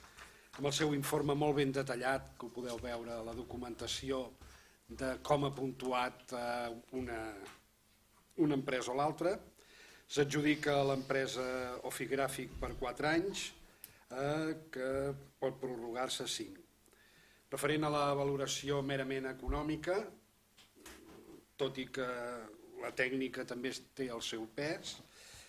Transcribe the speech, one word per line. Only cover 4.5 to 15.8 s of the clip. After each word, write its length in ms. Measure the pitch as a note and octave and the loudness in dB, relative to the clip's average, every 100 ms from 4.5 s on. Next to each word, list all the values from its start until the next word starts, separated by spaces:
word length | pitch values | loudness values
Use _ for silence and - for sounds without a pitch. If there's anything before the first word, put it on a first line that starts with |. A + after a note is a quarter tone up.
| - - - - | -20 -20 -20 -16
de 300 | - C3 B2+ - | -4 -2 -2 4
com 200 | D3 C#3+ | 4 4
ha 80 | |
puntuat, 800 | C3+ C3 B2 B2+ B2 B2 - - B2+ | 0 -4 -2 0 2 2 -2 -8 -2
eh, 320 | A#2+ A#2+ A#2+ A#2 - | 0 0 -2 -6 -6
una, 300 | B2+ B2 A#2 A2+ G#2 F#2+ - _ _ _ _ _ - _ - | -4 -2 -4 -6 -8 -14 -16 _ _ _ _ _ -20 _ 2
una 160 | D3+ | 4
empresa 380 | C#3 C3+ B2+ A#2 | 4 2 0 0
o 60 | C3 | 2
l'altra. 360 | D3 D3+ E3+ G#3+ - - - - - - - | 2 4 2 2 -4 -20 -20 -20 -20 -20 -2
S'adjudica 680 | C#3+ C#3 D3 D3 D3 D3 C#3+ | 2 4 4 4 4 6 6
a 80 | C#3 | 6
l'empresa 560 | C3+ C3 C3+ C3 B2+ B2+ B2+ B2 B2 B2+ | 2 2 2 2 0 0 0 -2 -4 -6
Ofigràfic 680 | - A#2+ C3+ C3+ - B2 - | -4 0 2 2 0 -6 -4
per 140 | B2 A#2+ | -4 -2
quatre 320 | B2 B2 D3 | -4 0 4
anys, 400 | E3 G3 F#3+ - - - - - - - | 4 2 -2 -6 -10 -20 -20 -20 -20 -10
eh, 440 | B2 C#3+ D3+ D#3 D#3+ - | -2 0 2 0 -4 -8
que 180 | B2+ C3 C3+ C#3 C#3 - _ | -4 -2 0 0 -4 -10 _
pot 200 | C3+ C3 | -2 -2
prorrogar-se 680 | B2+ B2 | -4 -4